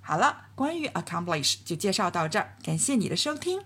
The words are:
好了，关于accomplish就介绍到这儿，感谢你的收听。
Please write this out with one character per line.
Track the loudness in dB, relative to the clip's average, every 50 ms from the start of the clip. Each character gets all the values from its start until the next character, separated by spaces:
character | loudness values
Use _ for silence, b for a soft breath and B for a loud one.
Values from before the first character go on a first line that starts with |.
好 | -4 -2 2
了， | 4 4 4 2 0 -14 -20 -4
关 | -2 -2 -2 0 -2
于 | -4
accomplish | -2 -2 -4 -4 -2 -4 -4 0 0 0 0 2 0 0 -2 -2
就 | -6 -4
介 | 0 0 0
绍 | 2 2 0 0
到 | 2 0 -2 2
这 | 0 0
儿， | -2 -2 -8 -12
感 | -4 -2 0 0
谢 | 2 2 4
你 | 2 2 2
的 | 0
收 | 0 0 -2 -2
听。 | -2 -2 -2 -2 -2 -4